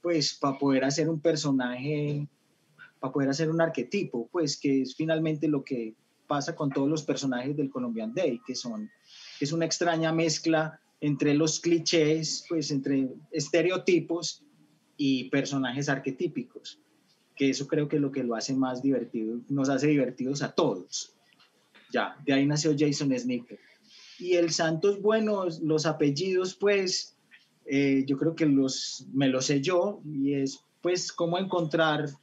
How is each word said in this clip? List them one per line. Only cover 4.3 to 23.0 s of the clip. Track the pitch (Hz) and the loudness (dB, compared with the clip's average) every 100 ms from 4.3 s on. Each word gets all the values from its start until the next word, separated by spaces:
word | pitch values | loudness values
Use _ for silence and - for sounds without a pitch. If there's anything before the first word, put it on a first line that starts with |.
pues, | 180 151 - | -2 -2 -2
que | 147 135 | 0 0
es | 131 | -2
finalmente | - 160 160 160 156 156 | -4 -2 0 0 -2 0
lo | 147 | -2
que | - 127 113 110 _ _ _ | -2 -6 -6 -10 _ _ _
pasa | 143 139 | -4 -4
con | 165 147 | -4 -2
todos | 135 139 | 0 0
los | 156 | -2
personajes | - 151 139 123 131 147 | -2 -4 -2 -2 -4 -4
del | 135 | -4
Colombian | 131 123 113 110 | -4 -6 -4 -4
Day, | 127 175 120 - | -2 -2 -2 -8
que | |
son, | 127 120 110 107 _ _ - - - | -10 -8 -8 -10 _ _ -20 -20 -6
que | |
es | 143 | -4
una | 165 | -2
extraña | 165 - 170 165 160 | -2 0 0 2 0
mezcla | 165 165 156 165 160 160 - _ _ | 2 0 0 0 0 0 -6 _ _
entre | 151 139 147 | -2 0 2
los | 147 160 - | 4 2 0
clichés, | 170 170 160 170 151 160 156 - - | 0 0 2 2 4 2 0 -6 -4
pues, | 170 143 | -4 -2
entre | 143 135 139 131 131 - | -2 0 0 0 -6 -8
estereotipos | 160 151 170 165 185 - 175 - 165 - - _ _ _ _ _ _ | -6 0 2 2 0 2 2 2 -4 -4 -10 _ _ _ _ _ _
y | 139 131 120 | 0 0 0
personajes | 143 135 139 131 127 135 | -2 -2 -2 -4 -4 -2
arquetípicos, | 135 - 123 - 139 120 - - - _ _ _ _ _ | -2 -4 -4 -4 -4 -10 -14 -18 -20 _ _ _ _ _
que | - 139 | -2 0
eso | 131 139 | 0 -2
creo | 151 147 | 0 0
que | 151 | 2
es | |
lo | 139 | 0
que | 135 | 0
lo | 123 113 | -2 -2
hace | 110 | -2
más | 131 131 127 | 0 0 0
divertido, | 139 127 117 120 110 120 - | 0 0 0 -4 -4 -6 -4
nos | 143 135 | 0 2
hace | 135 147 | 2 4
divertidos | 147 123 - 127 143 | 2 2 -2 -4 -4
a | 120 | -2
todos. | - 156 95 - - - _ _ _ _ _ _ - _ | 2 2 0 -8 -12 -12 _ _ _ _ _ _ -20 _
Ya, | 120 101 - | -2 -2 -4
de | - | 0
ahí | 139 143 | 2 4
nació | 147 156 143 | 2 2 2
Jason | 151 139 | 2 2